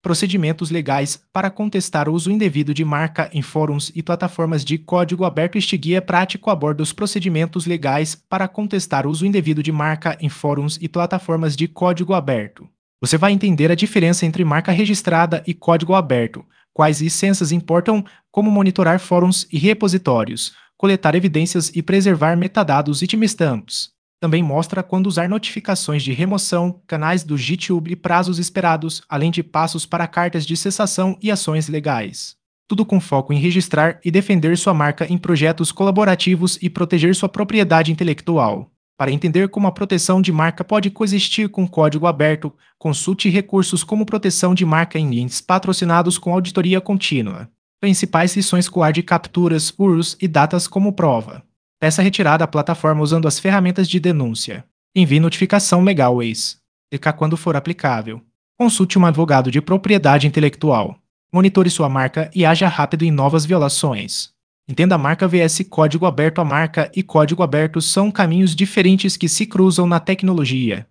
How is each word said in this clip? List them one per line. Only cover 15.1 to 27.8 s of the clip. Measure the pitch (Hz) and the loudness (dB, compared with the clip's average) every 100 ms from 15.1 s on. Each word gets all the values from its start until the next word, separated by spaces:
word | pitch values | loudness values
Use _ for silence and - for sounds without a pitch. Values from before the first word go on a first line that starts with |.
| 165 170 160 - | 0 2 -2 -6
e | |
código | 160 - 165 165 | -4 2 2 4
aberto, | 190 151 123 113 - - _ _ | 0 2 0 0 -6 -20 _ _
quais | - 156 147 | 0 2 2
licenças | 160 - 196 190 156 | -2 0 0 0 0
importam, | 170 160 170 175 214 196 _ _ | -2 0 0 2 0 -2 _ _
como | - 214 | 0 2
monitorar | 202 190 180 170 180 | 4 2 2 2 2
fóruns | - 175 180 180 - | 2 2 4 0 -2
e | 151 | 0
repositórios, | 185 214 208 185 160 120 110 117 - - _ _ | 2 2 0 0 2 0 0 -6 -10 -14 _ _
coletar | 196 190 156 170 | 0 2 2 2
evidências | 180 156 175 180 160 | 2 0 0 -2 -2
e | 170 | -4
preservar | 156 196 196 165 156 170 | 0 2 2 2 2 0
metadados | 190 220 175 139 147 139 | 0 -2 0 0 0 -2
e | 180 | -2
timestamps. | 220 220 - 160 113 - - - _ _ _ | 0 0 0 -2 -2 -8 -10 -10 _ _ _
Também | 165 160 | -2 0
mostra | 165 143 175 190 | 0 -2 -2 -6
quando | 185 185 190 | -2 -2 0
usar | 170 175 | -2 -2
notificações | 214 - 220 - 185 - 147 | -4 -6 -8 -4 -4 -2 -4
de | 131 | -2
remoção, | 127 180 202 - 175 180 180 _ | -2 -2 -2 -2 -2 -2 -4 _
canais | 160 156 180 | -4 -2 -2
do | 160 147 | -2 -4
GitHub | 117 175 - 175 | -2 -4 -2 -4